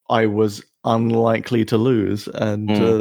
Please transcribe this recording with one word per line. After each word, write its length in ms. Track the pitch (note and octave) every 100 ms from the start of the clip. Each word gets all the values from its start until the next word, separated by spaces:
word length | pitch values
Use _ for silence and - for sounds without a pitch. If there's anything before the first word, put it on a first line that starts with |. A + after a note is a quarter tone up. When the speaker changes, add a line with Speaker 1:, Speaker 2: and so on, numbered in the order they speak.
| -
Speaker 1:
I 160 | A#2
was 400 | A2 G#2 A2 G#2 - _
unlikely 840 | A#2+ A#2 A#2 A2+ A2+ A2+ - A#2 A2
to 100 | A2+
lose, 520 | B2 A#2 G2 G#2 -
and, 420 | - A2 G#2 G#2
Speaker 2:
Mm. 100 | G#2+ A2+ A2